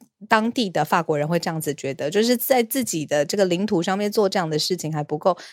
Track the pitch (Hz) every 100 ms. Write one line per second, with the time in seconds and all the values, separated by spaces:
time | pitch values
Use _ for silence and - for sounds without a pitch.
0 | _ _ - 220 220 247 202 160 151 180
1 | 165 151 147 170 175 160 156 139 135 131
2 | 139 190 233 247 - 262 226 269 233 165
3 | 139 147 143 202 185 175 208 170 170 190
4 | 208 208 196 196 160 151 - 180 156 156
5 | 147 151 190 175 -